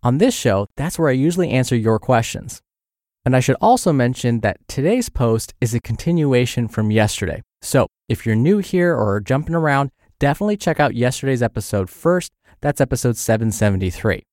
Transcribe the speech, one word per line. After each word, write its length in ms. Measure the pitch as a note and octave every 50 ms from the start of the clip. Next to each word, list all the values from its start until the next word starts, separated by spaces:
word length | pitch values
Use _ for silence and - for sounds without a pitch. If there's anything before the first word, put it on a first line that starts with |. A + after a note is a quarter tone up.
| -
On 140 | B2 B2 C#3+
this 180 | G3+ C4+ A#3
show, 320 | - - B2 G2+ F#2+ G2+ - _
that's 240 | - C#3 E3 - -
where 80 | E3 D3
I 60 | B2+
usually 380 | C3 C3+ D#3+ E3+ F3+ F3+ C#3
answer 220 | A2+ C3 B2+ - C3
your 260 | A#2+ G#2+ A2+ A2 G#2+
questions. 640 | - - C3 A#2 A2+ - - - - - - - _ _ _ _ _ _ _ _ _ _ _ _ _
And 100 | C3 B2+
I 60 | B2+
should 160 | B2 - C3 -
also 320 | - G#3 B3 B3 - G3 D#3
mention 480 | C3+ B2 A#2+ B2+ - - B2 A#2 A#2
that 160 | G#2+ G#2 - _ _ _
today's 400 | - - C3+ E3 A3 B3+ A#3 -
post 460 | - - C3 A#2 A2+ A2+ - - - _
is 120 | - A#2 A2+
a 60 | A#2+
continuation 880 | - - A#2 - - E3+ E3+ E3+ D#3 C#3+ C3 B2 B2 A#2 - - A#2+ A2
from 240 | - - A2 G#2+
yesterday. 500 | G#2+ A2 G#2+ A2 - - - E2+ D2+ D#2 - _ _ _
So 260 | - - - C#3+ A2+ - _ _ _ _
if 160 | - F2 -
you're 100 | A2+ A2
new 220 | A2 A#2+ D#3 G3+ G#3+
here 360 | F#3+ - - F3+ F3 F3 E3+
or 280 | A#2+ G#2+ G#2 G2 G#2+
jumping 340 | G2+ - C3 C#3 D#3 - E3
around, 360 | E3+ D#3+ D3+ C#3 C#3 C#3 C3+ _ _ _ _ _ _
definitely 380 | - C#3+ D3 - G3+ G#3 G#3 G3+
check 240 | - - D#3+ -
out 120 | D3 C#3 -
yesterday's 480 | A#2 A#2+ B2 C3 - - C3+ C3+ A#2+
episode 480 | A#2+ A#2 _ - G#2 - - G#2 F#2+ F2+
first. 440 | - - - E3 F3 - C3 - _ _ _ _ _ _
That's 220 | - D3 C#3+ -
episode 340 | C#3 - - B2 - B2+ A#2
seven 380 | - - - A2+ A2 A2+ A2+ G#2
seventy-three. 720 | - A2 G#2 G2 F#2+ F#2+ F#2 F2 - - A2+ F2+ - - _